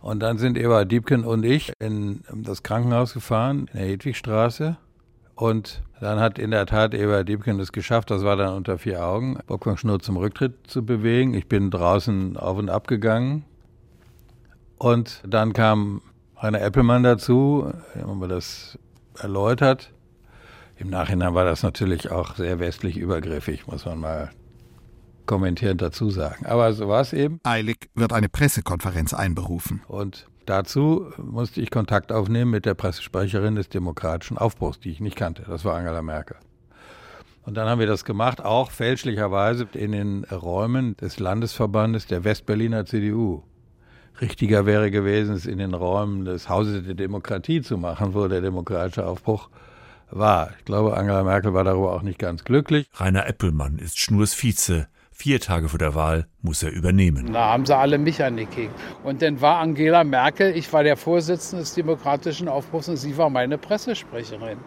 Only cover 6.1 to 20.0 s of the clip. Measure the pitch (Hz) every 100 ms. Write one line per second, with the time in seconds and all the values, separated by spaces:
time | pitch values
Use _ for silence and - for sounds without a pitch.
6.1 | 107 113 - 110 110 95 110 110 107 104
7.1 | 101 92 104 107 101 95 - - 117 107
8.1 | 101 101 98 98 95 95 92 - 90 87
9.1 | 101 131 131 - 104 - 95 113 98 -
10.1 | 92 101 - 135 120 - 131 113 117 113
11.1 | 120 131 110 - 107 98 90 85 98 104
12.1 | 98 95 - 87 95 104 95 - 120 110
13.1 | 110 127 151 147 _ _ _ _ _ _
14.1 | _ - - _ - - _ 123 120 113
15.1 | - 98 110 110 107 110 107 101 101 -
16.1 | _ _ - 107 107 101 135 120 123 123
17.1 | 120 - 123 139 143 143 - - - -
18.1 | 101 92 90 - - - - _ _ _
19.1 | - 101 98 104 123 135 127 - -